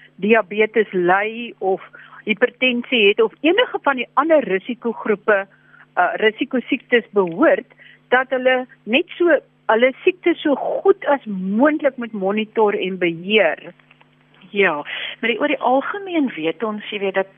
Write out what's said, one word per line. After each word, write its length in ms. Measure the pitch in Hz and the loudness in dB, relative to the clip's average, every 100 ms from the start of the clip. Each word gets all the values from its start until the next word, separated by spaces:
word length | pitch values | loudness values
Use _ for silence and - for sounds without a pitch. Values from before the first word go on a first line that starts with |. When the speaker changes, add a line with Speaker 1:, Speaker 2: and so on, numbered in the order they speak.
| - - | -20 -6
Speaker 1:
diabetes 760 | 196 226 185 208 220 226 202 | 2 2 2 0 0 0 0
ly 640 | 185 175 190 214 226 240 - | 0 2 2 0 -6 -12 -6
of 240 | 190 190 - - - - | -4 -4 -6 -20 -20 -10
hipertensie 840 | - 220 247 - 254 240 - 240 202 | -4 0 0 0 -2 0 -2 2 4
het 140 | 208 | 4
of 120 | 220 - | 0 0
enige 400 | 302 392 494 330 | 0 2 0 -2
van 140 | 294 262 | -2 -2
die 120 | - | -2
ander 300 | - 311 311 | 0 2 2
risikogroepe, 1040 | 202 190 - 233 233 220 - 202 - 202 196 _ _ - - - | 2 -4 -4 -6 -6 -4 -4 -2 0 0 -2 _ _ -20 -6 -2
uh, 140 | 175 | 0
risikosiektes 920 | 180 214 - 285 254 - 254 - 240 208 | 2 0 0 -4 -4 -4 -6 0 0 0
behoort, 640 | 202 180 165 302 185 - _ - - _ | 0 0 2 2 2 -2 _ -20 -20 _
dat 220 | 254 262 | 0 0
hulle 380 | 262 254 254 254 _ | -2 0 0 -2 _
net 240 | - 254 - - | -2 -2 -2 0
so, 220 | 339 294 - _ - | 2 2 0 _ -2
hulle 280 | 220 254 254 | 2 2 0
siekte 300 | 381 370 349 330 | -2 0 -2 -2
so 180 | 311 269 | 0 -2
goed 500 | - - 392 - - | -2 0 2 2 0
as 200 | 277 214 | -2 -2
moontlik 720 | 190 190 214 302 302 285 262 | -8 -4 2 2 2 -2 -4
moet 140 | 233 | -8
monitor 640 | 214 190 208 214 226 208 | -6 -2 -2 -2 0 0
en 240 | 202 185 185 | 0 -4 -2
beheer. 760 | 175 165 185 214 170 - 170 - _ _ _ _ _ _ 190 | -4 -4 -2 2 2 -2 -10 -20 _ _ _ _ _ _ -8
Speaker 2:
Ja, 240 | 202 190 147 - - - - | -2 0 -2 -8 -10 -12 -6
maar 100 | 226 | -6
die, 100 | 240 | -2
oor 80 | 294 | -2
die 120 | 294 | -2
algemeen 720 | 240 262 - 403 381 339 254 160 | 0 0 -2 -8 -6 -2 -2 -2
weet 280 | 160 - | -6 -6
ons, 260 | 220 214 - | -8 -8 -10
jy 100 | 208 | -6
weet, 140 | 196 | -4
dat, 140 | 190 190 | -4 -4